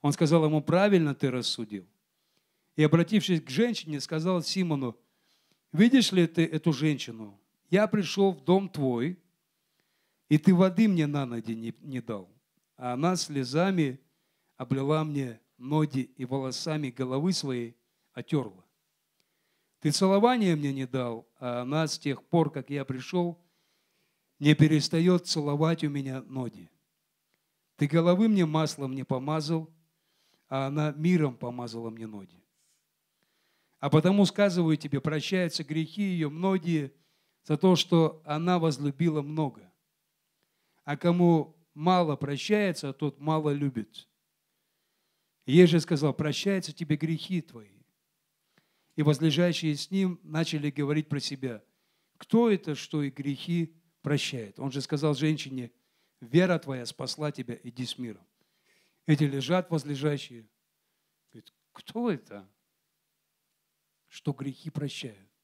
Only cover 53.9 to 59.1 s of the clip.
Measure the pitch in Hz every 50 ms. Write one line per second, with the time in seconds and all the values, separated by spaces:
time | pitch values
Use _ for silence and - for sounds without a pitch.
53.9 | _ _ _ 135 147 139 - - 147 123 110 101 - - 127 135 127 139 127 -
54.9 | 156 143 147 151 147 127 151 156 160 143 - 139 131 127 123 117 _ _ _ _
55.9 | _ _ _ _ _ _ - 113 123 165 185 180 175 156 - 135 135 127 120 120
56.9 | - - 135 127 - - 151 147 147 - 123 117 117 - - 120 113 117 127 117
57.9 | - - 123 117 104 95 _ _ _ _ _ _ _ _ _ _ _ _ _ _
58.9 | _ _ _ -